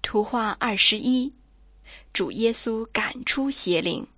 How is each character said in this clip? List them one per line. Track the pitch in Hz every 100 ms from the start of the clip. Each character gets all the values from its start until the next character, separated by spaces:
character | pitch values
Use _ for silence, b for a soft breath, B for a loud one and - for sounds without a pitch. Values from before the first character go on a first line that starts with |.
| - 214
图 |
画 | 214 240 220 -
二 | - 196
十 | - 214
一， | 247 254 262 - _ - - - B B B
主 | - 165
耶 | - 226
稣 | 226 - 220 226
赶 | - 254 -
出 | - - 269
邪 | 269 - 170
灵。 | 170 160 -